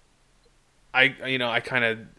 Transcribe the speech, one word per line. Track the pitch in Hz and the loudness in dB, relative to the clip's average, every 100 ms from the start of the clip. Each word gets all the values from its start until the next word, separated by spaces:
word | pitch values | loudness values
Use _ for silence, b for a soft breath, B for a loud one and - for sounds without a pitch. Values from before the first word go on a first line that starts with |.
| _ _ _ _ _ _ _ _ _ | _ _ _ _ _ _ _ _ _
I, | 127 135 135 131 | 4 4 2 -6
you | 131 | -2
know, | 120 | -2
I | 117 | -2
kinda | - 127 117 110 107 | -2 0 0 -2 -10